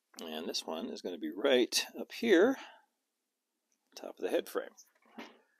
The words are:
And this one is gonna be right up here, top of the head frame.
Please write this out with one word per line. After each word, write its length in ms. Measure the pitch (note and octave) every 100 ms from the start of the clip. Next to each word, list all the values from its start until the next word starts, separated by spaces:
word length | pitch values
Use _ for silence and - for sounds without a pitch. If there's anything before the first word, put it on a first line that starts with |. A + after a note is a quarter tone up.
| _ -
And 280 | E2 D#2 F2+
this 160 | -
one 240 | - D#2+ A2
is 140 | -
gonna 160 | - E2+
be 140 | D#2
right 500 | F#2 C#3 B2+ A#2+ - - -
up 140 | -
here, 440 | - A#3 F3 A3+ C4+ - - _ _ _ _ _ _ _ _ _ _ _ -
top 180 | - -
of 60 |
the 60 | -
head 180 | E3 -
frame. 220 | - - - - _ _ - - - _ _